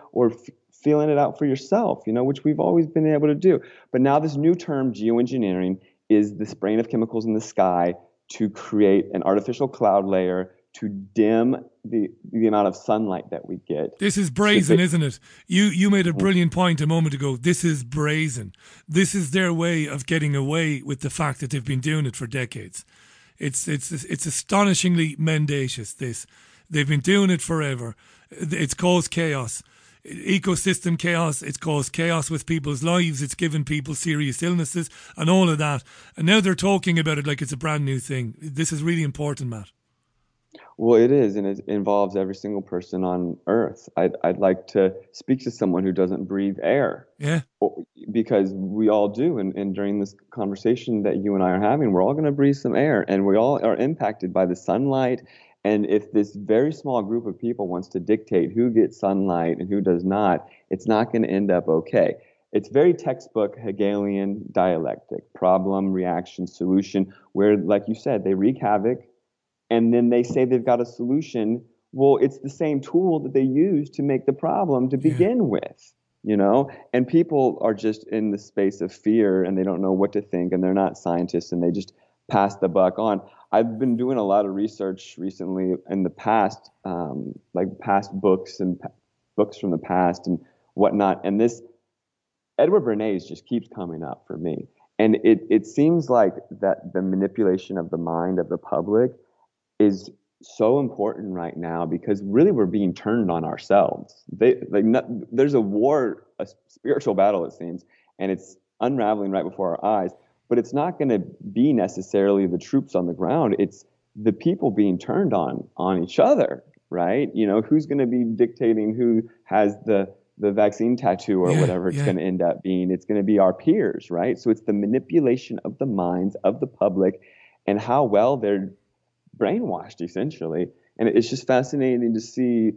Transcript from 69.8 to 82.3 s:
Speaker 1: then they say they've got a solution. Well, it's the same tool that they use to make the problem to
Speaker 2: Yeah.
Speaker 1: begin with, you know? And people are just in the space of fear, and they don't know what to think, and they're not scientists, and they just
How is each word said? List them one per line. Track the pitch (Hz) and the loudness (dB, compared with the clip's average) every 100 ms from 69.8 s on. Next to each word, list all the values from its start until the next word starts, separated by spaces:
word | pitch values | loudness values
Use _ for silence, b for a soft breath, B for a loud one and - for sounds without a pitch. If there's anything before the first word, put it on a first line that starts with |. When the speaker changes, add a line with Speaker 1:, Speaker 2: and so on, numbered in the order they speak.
| 117 | 4
Speaker 1:
then | 120 120 | 4 4
they | 120 | 2
say | 120 135 127 | 2 0 2
they've | 127 127 | 2 2
got | 120 | 0
a | 120 | 0
solution. | - 120 143 156 120 107 117 - _ _ | -6 -2 -2 -2 -4 -2 -2 -6 _ _
Well, | 131 139 143 | 2 4 6
it's | 135 139 | 2 -2
the | 139 | -12
same | - 156 143 | -4 -2 -2
tool | 139 170 185 156 | 0 0 2 0
that | 131 | 0
they | 135 | 0
use | 135 135 185 160 143 | 2 2 2 0 -2
to | - | -4
make | 143 131 135 | -2 0 0
the | |
problem | 139 160 - 185 135 127 | -2 -2 0 0 0 0
to | 135 | 0
Speaker 2:
Yeah. | 156 | 0
Speaker 1:
begin | 127 185 247 170 | 2 2 2 0
with, | 98 - - - _ _ _ | 0 -4 -14 -20 _ _ _
you | - 104 | -2 2
know? | 98 120 139 B B | 4 4 2 B B
And | 123 127 | 0 2
people | 165 170 151 131 76 | 2 2 2 2 2
are | 113 104 | -2 0
just | 110 107 - | -2 -4 -6
in | 110 107 | -4 -2
the | 98 | -4
space | - - 98 95 | -6 0 0 0
of | 90 | -6
fear, | - 104 113 104 92 | -4 0 4 4 4
and | 90 95 | 2 0
they | |
don't | 95 87 | 0 0
know | 95 | 0
what | 95 98 | 2 0
to | 101 | -2
think, | 101 90 87 | -4 -4 -2
and | 90 | 0
they're | 92 | 0
not | 95 95 - | 2 0 -2
scientists, | 90 85 90 85 - | -4 -2 -2 -4 -4
and | 87 | -2
they | 87 | -2
just | 98 92 _ _ _ - | -2 -6 _ _ _ -4